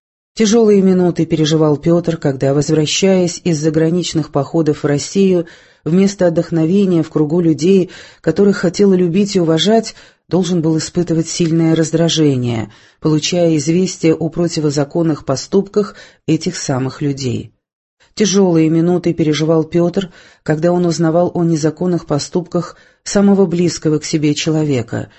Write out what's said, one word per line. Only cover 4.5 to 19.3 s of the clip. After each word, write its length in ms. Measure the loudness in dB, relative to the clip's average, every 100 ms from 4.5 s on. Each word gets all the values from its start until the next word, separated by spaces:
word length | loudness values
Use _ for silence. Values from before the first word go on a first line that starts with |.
| 0 0 0
в 20 | -2
Россию, 640 | -2 -2 0 2 2 -2 -12 _ _ -2
вместо 420 | 2 2 2 0
отдохновения 760 | 0 -2 0 2 2 2 0
в 60 | 0
кругу 300 | -2 0 0
людей, 500 | 0 2 2 2 0 -6 -20 -6
которых 380 | -2 2 2 2
хотел 340 | -2 2 2
любить 460 | 4 2 0 0 0
и 20 |
уважать, 560 | 0 0 2 0 0 -10 -20 _ -4
должен 340 | -2 0 0
был 160 | 0 -2
испытывать 520 | -2 -4 -2 -2 -2
сильное 440 | -2 0 2 2
раздражение, 1000 | 0 0 0 0 2 0 0 -2 -6 -8 -14 _ _
получая 560 | -2 -2 -2 0 0 0
известия 580 | 0 0 -2 0 0
о 140 | 0 -2
противозаконных 960 | -4 -4 -2 -2 -2 -2 -2 -2 -2
поступках 720 | -4 -6 -2 -2 0 -2 -4 -8 -20 _ -4
этих 300 | -2 -4 -6
самых 440 | -6 -4 -6 -4
людей. 520 | -6 -4 -6 -6 -10 _ _ _ _ _ _
Тяжёлые 560 | -2 0 2 2 4 2
минуты 440 | 2 2 0 0
переживал 500 | 0 0